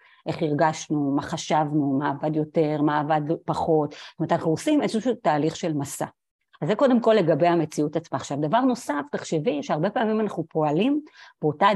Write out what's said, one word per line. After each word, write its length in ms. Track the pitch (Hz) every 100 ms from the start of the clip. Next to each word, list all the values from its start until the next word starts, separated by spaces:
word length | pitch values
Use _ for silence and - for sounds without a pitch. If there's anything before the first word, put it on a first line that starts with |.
| _ _ -
איך 160 | 151
הרגשנו, 720 | 160 147 160 156 - 151 139 143
מה 60 |
חשבנו, 760 | 139 175 - 160 151 151 143 135
מה 100 | 147
עבד 260 | 139 156 156
יותר, 460 | 151 165 151 151
מה 180 | 151 151
עבד 220 | 147 156 147 165 -
פחות. 460 | 156 - 156 147
זאת 280 | - - -
אומרת, 120 | 160
אנחנו 200 | 170 170
עושים 300 | 156 302 302
איזשהו 320 | 202 220 254 226
תהליך 400 | 170 151 156 -
של 180 | 175
מסע. 320 | 151 - - 151 _ _ _ _ -
אז 60 | 156
זה 80 | 208
קודם 240 | 277 247
כל 140 | 233
לגבי 340 | 220 165 151 175
המציאות 480 | 170 156 - 147 160
עצמה. 220 | 160 131
עכשיו, 200 | - 143
דבר 200 | 151 226
נוסף, 400 | 269 320 - 294 285
תחשבי 520 | - - 160 165 294
שהרבה 260 | 247 156 185
פעמים 300 | 254 220 220
אנחנו 260 | 208 185 160
פועלים 520 | 160 151 151 247 302 302 - - -
באותה 260 | 151 151 202